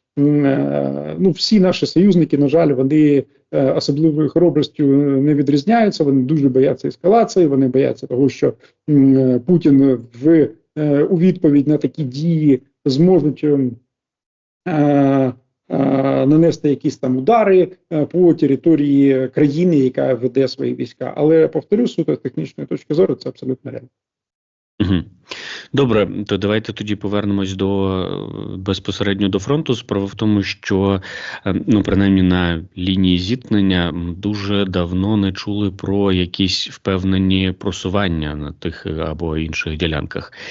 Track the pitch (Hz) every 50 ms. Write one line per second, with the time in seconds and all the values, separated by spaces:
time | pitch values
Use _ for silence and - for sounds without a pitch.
0 | _ _ - 143 143 147 147 147 143 139 135 139 139 139 143 147 139 139 139 143
1 | 147 156 160 165 185 190 - - - - 220 202 185 185 165 - 147 - - 165
2 | 190 208 175 175 151 - 151 139 143 135 147 165 165 147 135 127 135 135 156 156
3 | 151 147 143 135 - _ _ _ _ - - 151 139 131 - 160 - - 139 147
4 | 160 160 147 151 151 135 - 165 175 170 135 151 135 - - - 147 139 139 143
5 | 143 143 139 135 139 151 147 143 139 139 147 143 139 202 233 233 220 202 - -
6 | 156 139 139 135 127 135 165 151 135 131 123 131 135 147 - - - - - -
7 | - 180 220 233 220 220 - 190 170 143 139 131 135 123 127 135 135 127 113 -
8 | - - 123 123 143 127 - - - - - _ _ _ _ _ - - 147 143
9 | 135 135 135 135 131 127 127 123 123 - 180 160 - 151 139 135 139 139 127 113
10 | 113 - - 120 135 160 165 160 135 - - _ _ _ - 156 151 147 143 143
11 | 151 - 196 160 175 190 - - - 151 143 143 131 147 151 - - 127 - -
12 | 151 123 127 143 160 170 165 156 151 147 135 123 _ _ _ _ - 143 131 143
13 | 175 185 185 160 143 147 123 - 156 147 147 139 131 123 113 - _ _ _ _
14 | _ _ _ _ _ _ _ _ _ _ _ _ - 180 156 151 147 143 143 143
15 | 139 135 139 135 135 123 120 _ _ _ _ _ _ - - - 139 135 135 135
16 | 135 139 135 135 135 139 156 160 170 165 165 - - 147 135 - - 147 - -
17 | - 127 127 131 131 - 233 226 202 196 190 180 170 - - _ _ - 170 151
18 | 143 - - 180 180 170 156 - 151 135 135 - - 165 160 143 147 143 139 139
19 | 139 139 135 131 131 127 - 156 151 143 139 160 180 180 160 139 131 127 - 143
20 | 135 135 127 113 123 120 120 135 135 127 - - 131 123 123 127 127 120 - -
21 | 131 - - - 147 156 165 160 160 - - 156 - - 208 220 247 - - -
22 | 160 - 143 - - 131 - 156 160 - - - - - - 127 - - 151 160
23 | 190 170 131 - - 131 - - 131 127 127 - - 110 120 120 127 127 _ _
24 | _ _ _ _ _ _ _ _ _ _ _ _ _ _ _ - 101 90 95 85
25 | - - _ _ _ - - - - - - - - - - 135 143 120 107 107
26 | 98 92 98 98 101 - 104 92 104 101 104 110 110 - 101 - 104 104 104 101
27 | - 98 101 101 101 101 98 98 98 95 95 95 98 98 98 98 98 95 95 92
28 | 90 - - - - - - - 104 101 101 92 95 101 95 95 - - - -
29 | - 101 98 98 104 98 101 95 98 120 143 156 156 - 120 107 - - 104 98
30 | 98 98 - - 110 107 104 101 95 - - _ - - 101 95 98 98 98 92
31 | - - - - - - - - - 101 92 - - - 110 101 - - 98 98
32 | 101 98 98 95 92 90 90 90 90 87 85 82 90 - - 92 90 98 95 95
33 | 92 92 87 90 90 95 123 127 - - 110 104 98 95 92 90 87 87 76 87
34 | 85 87 85 92 101 104 104 101 98 101 101 101 101 95 90 90 87 85 92 92
35 | 98 104 110 104 98 95 92 - - 104 101 104 104 95 95 - - 95 98 101
36 | 101 98 92 90 90 90 - - 98 90 - - - - - - - 98 95 90
37 | 95 95 95 95 95 92 95 95 95 92 92 - - 101 90 - - 92 92 101
38 | 101 90 82 78 76 76 76 76 73 71 71 _ - 85 85 - - 92 82 80
39 | 80 78 78 82 85 80 78 80 80 80 78 - - 80 78 76 85 78 78 73
40 | - 82 - - - - - - - -